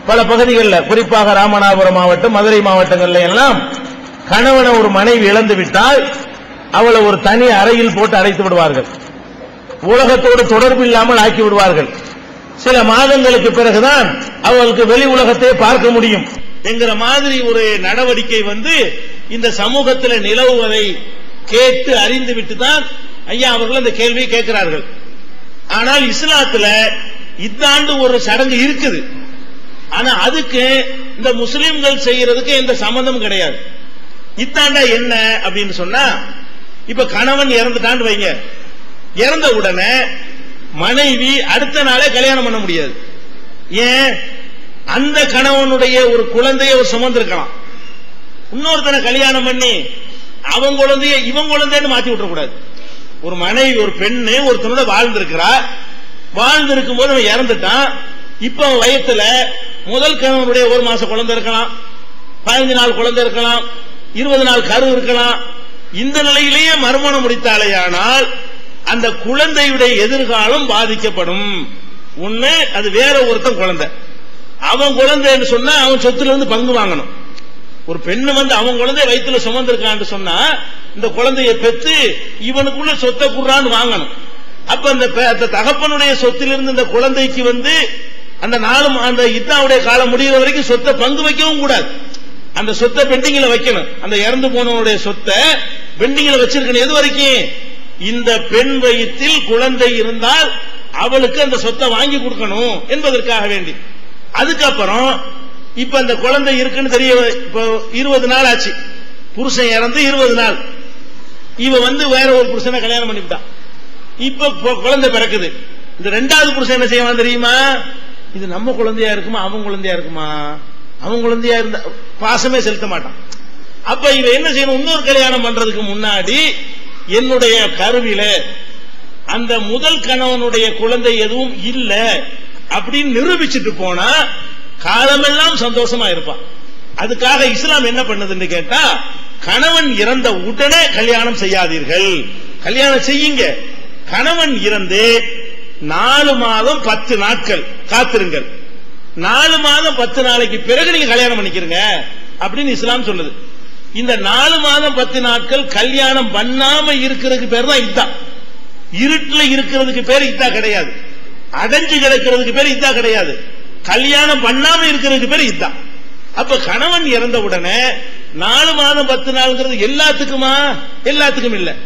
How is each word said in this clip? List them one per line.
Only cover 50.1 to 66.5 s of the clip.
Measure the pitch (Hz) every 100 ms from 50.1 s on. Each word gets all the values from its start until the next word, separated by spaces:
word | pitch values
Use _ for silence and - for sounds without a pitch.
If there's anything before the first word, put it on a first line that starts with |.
| - - - 135
அவன் | 190 277 277
குழந்தைய | 269 277 285 269
இவன் | 226 269 302
குழந்தைன்னு | 294 294 294 294
மாத்தி | 247 247
விட்டுறக்கூடாது. | 214 202 170 135 - - - - - - -
ஒரு | 165 180
மனைவி, | 175 226 269 240
ஒரு | 202
பெண்ணு | 151 202 247 226 247
ஒருத்தனோட | 277 233 202 254 233
வாழ்ந்திருக்கிறா, | 202 240 208 185 165 180 254 - - - - - - -
வாழ்ந்திருக்கும் | 180 240 302 285 269 247 247
போது | 269
அவன் | 269 208
இறந்துட்டான். | 220 254 202 185 240 277 - - - - -
இப்ப | 226 254
அவன் | 285 254
வயத்துல | 226 269 254 226 208 254 247 - - - 175
முதல் | 240 302 277
கணவனுடைய | 262 262 254 247 247
ஒரு | 247
மாச | 233 226
குழந்தை | 220 220 226
இருக்கலாம், | 226 214 226 233 - - - - - - -
பதினஞ்சு | - 247 262 247
நாள் | 240 220
குழந்தை | 233 240
இருக்கலாம், | 240 233 233 233 233 - - - -
இருபது | 208 277 269
நாள் | 254 247 -
கரு | 220 262
இருக்கலாம். | 247 247 240 240 233 - - - - -
இந்த | 175 254 294
நிலையிலேயே | 294 285 285